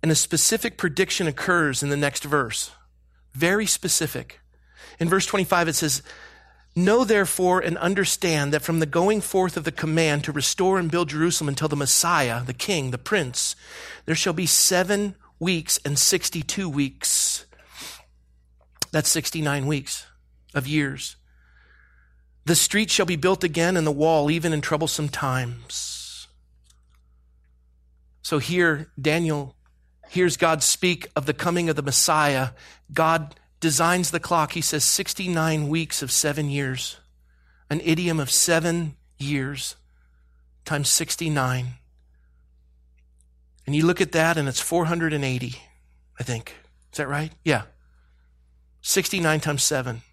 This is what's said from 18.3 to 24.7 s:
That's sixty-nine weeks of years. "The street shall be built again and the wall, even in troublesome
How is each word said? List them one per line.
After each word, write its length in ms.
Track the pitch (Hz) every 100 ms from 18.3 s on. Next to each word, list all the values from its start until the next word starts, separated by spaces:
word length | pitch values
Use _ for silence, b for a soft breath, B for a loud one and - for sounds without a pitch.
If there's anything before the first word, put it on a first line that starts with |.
| _ _ _ _ _ -
That's 160 | 156 -
sixty-nine 600 | 160 - 165 151 143 135
weeks 380 | 147 127 - - _ _ _ _
of 140 | 147 131
years. 480 | 151 139 135 - - b b b b b b b b b b b _
"The 120 | 143 170
street 360 | - 208 214
shall 140 | - 180
be 100 | 170
built 260 | 185 185
again 360 | 180 156 170 185
and 100 | 156
the 40 |
wall, 380 | 143 160 160 147
even 220 | 165 165
in 80 | 151
troublesome 480 | -